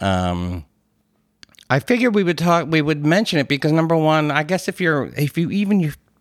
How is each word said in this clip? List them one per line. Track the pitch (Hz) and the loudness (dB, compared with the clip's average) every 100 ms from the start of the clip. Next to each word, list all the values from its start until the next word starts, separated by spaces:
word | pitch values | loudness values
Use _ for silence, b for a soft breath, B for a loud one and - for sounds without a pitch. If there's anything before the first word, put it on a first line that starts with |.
um, | 98 92 90 90 87 90 76 _ _ _ _ _ _ _ - _ - | -2 0 -2 -2 -4 -8 -12 _ _ _ _ _ _ _ -20 _ -4
I | 135 | -2
figured | - 247 247 208 | 0 0 2 2
we | |
would | 175 156 | 0 0
talk, | 170 170 156 | 2 0 2
we | 160 | 0
would | 147 151 147 | 2 0 2
mention | 180 220 165 | 2 2 -2
it | 135 | 0
because, | 139 156 | 0 2
number | 160 160 165 | 2 2 2
one, | 156 156 151 | 2 2 0
I | 147 | -2
guess | 156 185 - | -2 -4 -4
if | - | -4
you're, | 175 147 90 - | -2 -2 -4 -4
if | 147 - | -4 -2
you | 170 | -2
even, | 202 202 208 156 - _ _ | -2 0 0 0 -4 _ _